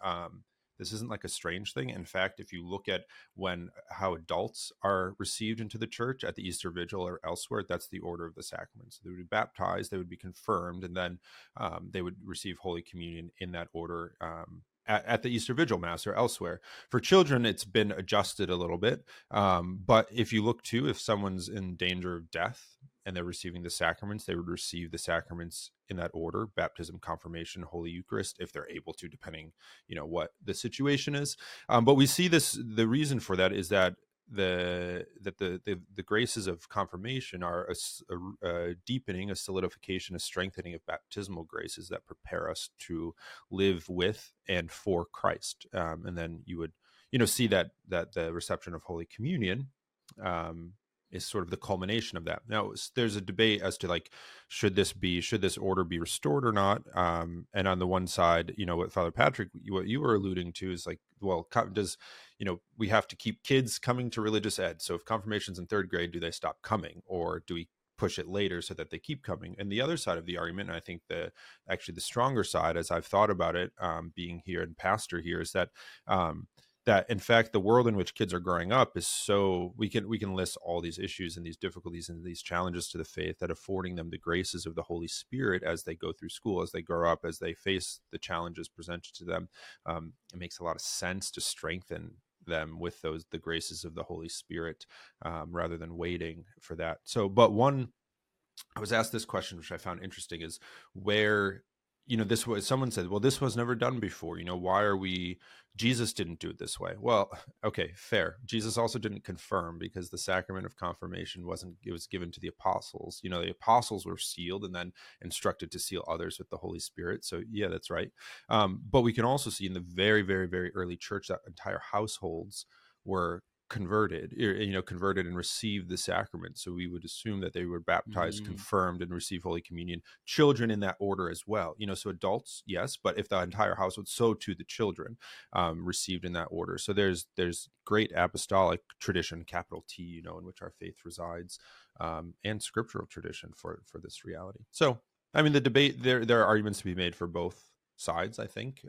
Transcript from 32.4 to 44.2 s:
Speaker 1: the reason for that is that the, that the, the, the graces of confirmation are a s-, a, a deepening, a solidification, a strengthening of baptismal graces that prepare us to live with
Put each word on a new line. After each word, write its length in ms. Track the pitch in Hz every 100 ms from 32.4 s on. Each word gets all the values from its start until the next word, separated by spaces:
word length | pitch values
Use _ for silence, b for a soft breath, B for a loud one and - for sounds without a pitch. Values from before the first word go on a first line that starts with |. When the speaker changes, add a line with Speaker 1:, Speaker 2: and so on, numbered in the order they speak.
| - -
Speaker 1:
the 240 | 117 110 113
reason 320 | 135 147 123
for 160 | - 92
that 160 | 95
is 160 | 98 87
that 260 | 101 92 92 _ _ _
the, 720 | 101 92 90 90 87 87 90 - -
that 180 | 95 -
the, 220 | 95 90
the, 160 | - 90 -
the 100 | 98
graces 420 | 90 107 127 113 92
of 220 | 85 -
confirmation 760 | 104 92 90 113 131 - 90
are 220 | 87 87 90
a 40 |
s-, 300 | 90 - - - 87 95 -
a, 60 | 90
a 260 | 87 87 87 -
deepening, 440 | 127 - 92 98
a 40 |
solidification, 800 | 92 - 95 90 - - 92 -
a 60 | 90
strengthening 520 | - 92 95 92 90
of 120 | 82 -
baptismal 580 | 80 - 104 95 85
graces 440 | 80 - 85 - 90
that 180 | - -
prepare 420 | - - 87 80
us 220 | 80 - -
to 360 | - 82 82 - B B B
live 380 | 92 98 90 -
with 440 | 90 90 107